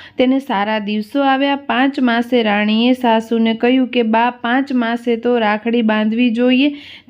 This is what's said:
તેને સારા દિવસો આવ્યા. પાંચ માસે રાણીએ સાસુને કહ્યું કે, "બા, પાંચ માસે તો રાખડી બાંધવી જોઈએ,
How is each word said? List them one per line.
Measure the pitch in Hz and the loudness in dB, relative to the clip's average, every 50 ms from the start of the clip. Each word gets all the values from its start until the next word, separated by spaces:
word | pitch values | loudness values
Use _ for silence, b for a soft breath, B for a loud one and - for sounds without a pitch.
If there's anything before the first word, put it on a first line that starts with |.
| B B B - | B B B 0
તેને | 254 254 262 269 | 2 2 2 0
સારા | 262 - 233 196 202 214 220 220 | -2 -2 -2 -2 -2 -2 -2 -4
દિવસો | 208 202 214 214 208 - - 277 277 | -4 -4 -4 -4 -4 -4 -2 0 0
આવ્યા. | 269 269 262 277 277 277 | 2 2 2 0 0 -2
પાંચ | 277 277 - 233 240 269 277 269 294 | -2 -4 -4 -2 0 0 0 0 0
માસે | 254 247 226 233 240 233 254 240 226 | 0 0 0 0 0 0 0 0 2
રાણીએ | 214 202 208 208 208 214 220 233 247 254 | 2 0 0 0 0 0 2 2 2 2
સાસુને | 247 247 240 220 220 226 226 233 233 226 226 226 | 2 2 2 2 2 0 0 0 0 0 0 0
કહ્યું | 226 240 240 254 262 254 247 | 0 0 2 2 2 0 0
કે, | - 247 240 | 0 -2 0
"બા, | 233 220 226 233 247 | 2 2 2 0 0
પાંચ | 247 247 - 233 240 269 269 277 269 | -2 -4 -4 -2 -2 -2 0 -2 -2
માસે | 247 233 226 233 240 240 247 233 | -2 -2 -2 -4 -4 -2 -2 -2
તો | 226 233 247 247 240 | -2 0 0 0 0
રાખડી | 220 208 208 214 214 233 226 240 233 | 0 0 0 -2 -2 -2 0 0 0
બાંધવી | 214 214 214 214 220 220 233 247 247 | 0 0 0 0 -2 0 0 0 0
જોઈએ, | 214 233 247 247 254 254 277 294 285 285 B B B B B - | 0 0 2 2 2 2 2 0 -2 -4 B B B B B -2